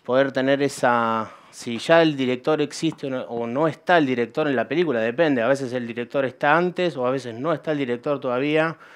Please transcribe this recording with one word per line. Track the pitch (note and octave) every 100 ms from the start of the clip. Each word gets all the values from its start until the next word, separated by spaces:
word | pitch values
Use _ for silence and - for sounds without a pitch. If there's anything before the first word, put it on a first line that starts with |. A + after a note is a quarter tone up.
poder | - B2+ C#3
tener | C3 C3 C#3
esa, | C#3+ - B2+ A#2+ A#2 A2+ G#2+ - -
si | - - A#2
ya | - E3
el | E3 C#3+
director | B2+ B2 D#3 D3+
existe | C#3+ - D#3+ D3+ C#3+
o |
no, | C3
o | - A#2 A#2
no | B2 D#3+
está | - - F3
el | C#3
director | B2 A2+ C3+ D3+
en | B2+
la | A2
película, | D3+ E3+ A#2
depende, | A2 A#2+ E3 C3
a | A2+
veces | C3+ C3
el | B2 A#2
director | A#2 A#2+ C#3+
está | C3 - D3 D#3+
antes | F3+ F3 F3+ C#3+
o | B2
a |
veces | C3+ B2
no | A2+ D3
está | D3+ -
el | D3+
director | C3 A#2+ D3+ C#3
todavía, | B2+ B2 C#3+ D#3 D#3+ D#3+ -